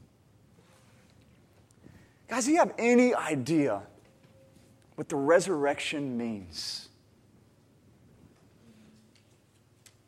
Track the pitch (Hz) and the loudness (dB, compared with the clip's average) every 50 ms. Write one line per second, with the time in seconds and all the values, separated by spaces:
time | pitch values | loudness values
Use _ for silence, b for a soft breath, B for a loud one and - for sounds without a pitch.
0 | - _ _ _ _ _ _ _ _ _ _ - - - - - _ _ _ _ | -20 _ _ _ _ _ _ _ _ _ _ -20 -20 -20 -20 -20 _ _ _ _
1 | _ _ _ - - _ - _ _ _ _ - _ _ _ _ b b b b | _ _ _ -20 -20 _ -20 _ _ _ _ -20 _ _ _ _ b b b b
2 | b b b b b - 226 254 214 277 311 349 269 190 - - 220 240 247 240 | b b b b b -8 -6 -4 0 2 2 2 2 2 0 0 2 4 6 6
3 | 254 247 - - - 156 156 135 120 135 165 156 143 123 104 98 98 - - - | 6 4 2 0 -2 -2 -4 -4 -2 0 0 2 2 0 -2 -4 -8 -14 -20 -20
4 | - - _ _ - - - - - - _ - - _ - _ _ _ _ - | -20 -20 _ _ -20 -20 -20 -20 -20 -20 _ -20 -20 _ -20 _ _ _ _ -12
5 | 147 - 160 139 139 147 165 185 170 190 175 147 139 139 143 139 - - 165 143 | -10 -6 -4 -2 4 4 4 4 4 2 -2 0 0 -2 -2 -2 -6 -8 -6 -6
6 | 143 135 123 117 120 117 110 98 92 85 85 - - - - - - - _ _ | -6 -6 -6 -6 -6 -6 -8 -10 -12 -14 -14 -12 -12 -10 -12 -12 -16 -20 _ _
7 | _ _ _ _ _ _ _ _ _ _ _ _ _ _ _ _ _ _ _ _ | _ _ _ _ _ _ _ _ _ _ _ _ _ _ _ _ _ _ _ _
8 | _ _ - - - - _ _ _ _ _ _ _ - - - - - - - | _ _ -20 -20 -20 -20 _ _ _ _ _ _ _ -20 -20 -20 -20 -20 -20 -20
9 | _ _ _ _ _ _ _ _ _ _ _ _ _ _ _ _ _ - _ _ | _ _ _ _ _ _ _ _ _ _ _ _ _ _ _ _ _ -20 _ _
10 | _ | _